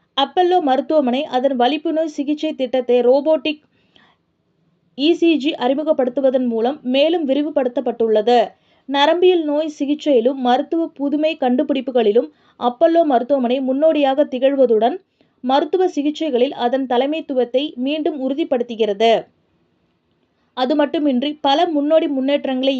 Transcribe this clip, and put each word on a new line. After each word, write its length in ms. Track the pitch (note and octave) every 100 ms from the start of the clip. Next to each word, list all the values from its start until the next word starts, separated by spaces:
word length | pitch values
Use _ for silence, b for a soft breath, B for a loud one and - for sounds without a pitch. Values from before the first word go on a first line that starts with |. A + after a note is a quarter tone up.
| _ -
அப்பல்லோ 420 | C#4 - F4+ F4+
மருத்துவமனை 600 | D4+ C4 B3+ D#4 B3 B3+
அதன் 320 | D4+ B3+ C4+ C4
வலிப்பு 340 | B3 D4+ E4
நோய் 240 | D#4 D#4+ D4+
சிகிச்சை 340 | C#4 D4+ D#4
திட்டத்தை 420 | D#4 B3+ B3+ B3+ B3
ரோபோட்டிக் 640 | A#3+ C4+ C#4+ D#4 D#4 D4+ _ b b b b b _ _ _ _ _ _ _ -
இ 100 | D4
சி 160 | E4+ E4+ D4+
ஜி 140 | C4+
அறிமுகப்படுத்துவதன் 920 | - B3 C#4 D#4 D4+ B3 B3 C4 B3+ B3
மூலம் 320 | A3+ A#3 D4+
மேலும் 420 | B3 C4 D#4 E4+
விரிவுபடுத்தப்பட்டுள்ளது. 1120 | C#4+ C#4 D4 D4+ B3 B3 B3 A3 A3+ G#3+ G#3+ A#3+ G3 b b b -
நரம்பியல் 560 | C#4 D4 E4+ F#4 F4
நோய் 300 | D4+ D4 D#4+ D4+
சிகிச்சையிலும் 600 | C#4 D4 D4+ C4 A#3 C4+
மருத்துவ 440 | B3 B3+ C#4+ E4 D#4+
புதுமை 440 | - C#4+ D4 D#4 D#4+
கண்டுபிடிப்புகளிலும் 880 | B3+ B3 D4+ C4+ B3 B3 A3 A3 D4+ b b b
அப்பல்லோ 420 | B3 B3 E4 E4
மருத்துவமனை 540 | D#4+ A#3+ B3 C#4+ A#3+ C4
முன்னோடியாக 640 | B3+ C4 D#4+ D4+ C#4 C4+
திகழ்வதுடன் 720 | D4 C4 C4+ C#4 B3 A3 A3+ F4+ - _ _ _
மருத்துவ 380 | B3 C#4 D4 F#4 F#4
சிகிச்சைகளில் 680 | D4+ C#4+ D4+ D#4+ B3 C4 D4
அதன் 300 | A#3+ C4 C4
தலைமைத்துவத்தை 800 | B3 C#4 D#4 D4+ B3+ A#3+ B3+ D4+ A#3+
மீண்டும் 400 | C4 D#4 D#4 D4+
உறுதிப்படுத்துகிறது. 920 | C4 C#4 E4 B3+ A#3+ A3+ G#3+ G3+ A3+ G#3 - _ _ _ _ _ _ _ _ _ _ _ _ -
அது 180 | B3+
மட்டுமின்றி 640 | D4+ C#4+ E4 D4 B3 C#4+ D4+
பல 260 | C#4 C#4 F4+
முன்னோடி 380 | D4 C#4+ D#4+ D#4+
முன்னேற்றங்களை 640 | C4+ C4 C#4+ C#4+ B3+ C4+